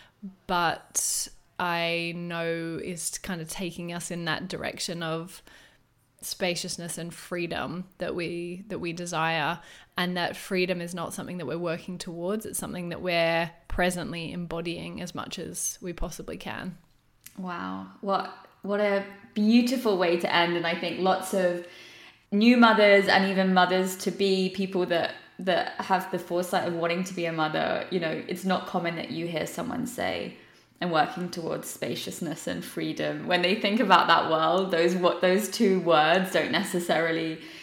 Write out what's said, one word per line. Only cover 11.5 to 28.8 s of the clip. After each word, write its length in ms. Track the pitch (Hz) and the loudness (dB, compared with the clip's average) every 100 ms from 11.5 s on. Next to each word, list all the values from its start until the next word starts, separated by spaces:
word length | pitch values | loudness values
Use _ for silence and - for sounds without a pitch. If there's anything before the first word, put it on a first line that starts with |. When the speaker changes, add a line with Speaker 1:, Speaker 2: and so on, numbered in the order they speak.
| 165 | -4
Speaker 1:
working 400 | 175 165 - 180 | -4 -4 -6 -10
towards. 480 | 185 170 175 220 - | -10 -6 -4 -4 -4
It's 120 | - | -6
something 300 | - 180 175 | -6 -6 -8
that 140 | 170 | -6
we're 480 | 180 170 165 165 170 - - | 0 2 2 2 0 -6 -6
presently 640 | - 180 180 - 170 165 | 0 2 0 -6 -6 -8
embodying 680 | 175 170 165 170 170 170 175 | -8 -6 -6 -6 -6 -8 -8
as 140 | 175 | -8
much 240 | - - - | -8 -8 -8
as 400 | - 175 - - | -8 -6 -6 -6
we 120 | 180 | -10
possibly 440 | 170 185 - - 180 | -6 -6 -6 -12 -10
can. 420 | - - 185 - _ _ _ _ - - | -10 -8 -10 -12 _ _ _ _ -20 -12
Speaker 2:
Wow. 520 | 185 175 185 190 190 - | -10 -8 -8 -8 -12 -10
What, 340 | 196 190 - - - _ | -2 -2 -2 -12 -20 _
what 180 | 196 202 | -4 0
a 240 | 208 196 196 - - | 2 2 -2 -14 -8
beautiful 640 | 214 214 240 240 262 226 185 | 2 6 6 6 0 0 2
way 180 | 175 175 | 2 2
to 180 | - | 2
end. 220 | 170 170 170 | 2 4 2
And 100 | 165 | -2
I 80 | 180 | -2
think 220 | 170 - | -4 0
lots 340 | 185 190 - | 2 2 0
of 320 | 190 180 175 175 - - - - _ - | 0 2 0 -8 -18 -20 -20 -20 _ -2
new 240 | 202 233 240 | 4 6 8
mothers 500 | 233 208 208 202 185 | 8 10 10 8 8
and 240 | 196 196 | 4 4
even 240 | 190 190 | 4 6
mothers 420 | 185 180 185 190 185 | 6 6 4 0 -2
to 120 | 196 | -4
be, 380 | - 196 185 185 | 0 2 4 2
people 380 | 202 190 190 180 | 0 -2 0 0
that, 260 | 170 - - - - | 0 0 -6 -16 -8
that 340 | 185 170 - - | 0 0 0 -6
have 300 | 202 180 180 | 0 0 0
the 80 | 175 | -6
foresight 480 | - 175 180 185 175 | -2 -2 0 0 0
of 80 | |
wanting 300 | 170 170 175 | -2 0 -2
to 100 | 185 | -4
be 120 | - 165 | -4 -4
a 60 | |
mother, 540 | 160 156 160 156 - - | 0 0 0 0 -2 -2
you 100 | 185 | -2
know, 220 | 160 156 - | -2 -4 -6
it's 180 | 185 | -4
not 220 | 190 180 - | 0 0 0
common 300 | 180 | -2